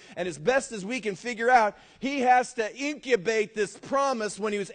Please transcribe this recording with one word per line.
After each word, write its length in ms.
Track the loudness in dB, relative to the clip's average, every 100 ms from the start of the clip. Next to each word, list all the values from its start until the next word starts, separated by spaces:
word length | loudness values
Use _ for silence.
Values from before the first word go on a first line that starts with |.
| -10 -8
And 120 | -6
as 100 | -4
best 340 | 0 2 0
as 140 | -6 -6
we 160 | -6
can 140 | -4 -6
figure 340 | -6 -2 6
out, 260 | 6 6 0 -14 -8
he 200 | -4 0
has 340 | 4 4 2
to 200 | -2 -6 -4
incubate 800 | -6 -6 0 0 2 0 0 -2
this 200 | -4 -6
promise 640 | -4 0 0 0 -4 -6
when 140 | -4
he 60 | -4
was 120 | -6